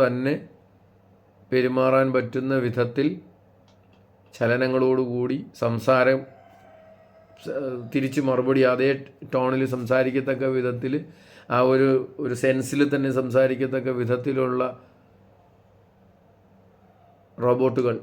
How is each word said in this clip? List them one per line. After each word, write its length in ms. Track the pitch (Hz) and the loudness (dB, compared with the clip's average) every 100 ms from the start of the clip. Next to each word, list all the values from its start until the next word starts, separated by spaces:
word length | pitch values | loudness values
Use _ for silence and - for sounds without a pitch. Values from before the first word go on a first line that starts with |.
തന്നെ 320 | 123 123 135 156 - - _ _ _ _ _ _ _ _ _ | 0 0 -4 -4 -8 -20 _ _ _ _ _ _ _ _ _
പെരുമാറാൻ 560 | 127 127 127 131 131 135 127 | 0 0 0 2 2 2 0
പറ്റുന്ന 380 | 113 127 131 135 120 | -2 -4 -2 -2 -2
വിധത്തിൽ 420 | 120 117 139 151 185 - _ _ _ _ _ _ _ _ _ _ - | -2 -2 -2 -2 -4 -12 _ _ _ _ _ _ _ _ _ _ -4
ചലനങ്ങളോടുകൂടി 1000 | 117 123 131 131 131 131 123 123 127 143 - - | 0 0 0 2 2 2 -2 -4 -4 -4 -8 -4
സംസാരം, 580 | 117 117 131 131 127 135 - - - - - - - - _ _ _ - | -2 0 2 4 4 2 -4 -20 -20 -20 -20 -20 -20 -20 _ _ _ -16
സ-, 120 | - 135 135 123 117 | -10 -8 -8 -8 -4
തിരിച്ച് 280 | 139 135 147 135 | -2 -2 0 0
മറുപടി 340 | 127 127 135 127 | 2 2 4 4
അതേ 160 | 127 135 135 - - - | 4 0 0 -8 -20 -6
ടോണിൽ 280 | 131 127 131 131 | -2 0 0 -2
സംസാരിക്കത്തക്ക 760 | 127 117 131 131 135 135 131 135 131 | -2 0 2 2 0 -2 -2 -2 0
വിധത്തിൽ, 380 | 123 123 131 151 - - - - - 123 | -2 -4 -4 -4 -6 -18 -20 -20 -2 2
ആ 20 | 127 | 4
ഒരു, 160 | 131 135 131 127 - | 4 4 2 -2 -8
ഒരു 100 | 131 123 | -6 0
സെൻസിൽ 380 | 131 131 127 143 143 | 0 0 -2 0 2
തന്നെ 160 | 139 135 127 | 0 0 -2
സംസാരിക്കത്തക്ക 680 | 127 127 131 127 131 131 127 123 | 0 2 2 0 -4 -4 -4 -4
വിധത്തിലുള്ള 640 | 117 123 139 131 127 127 127 - - _ _ _ _ _ _ _ _ _ _ _ _ _ _ _ _ _ _ _ _ _ _ _ _ - | -2 -2 -2 -2 -2 -2 -4 -6 -20 _ _ _ _ _ _ _ _ _ _ _ _ _ _ _ _ _ _ _ _ _ _ _ _ 0
റോബോട്ടുകൾ 500 | 123 123 131 123 120 113 | 2 4 2 2 0 -2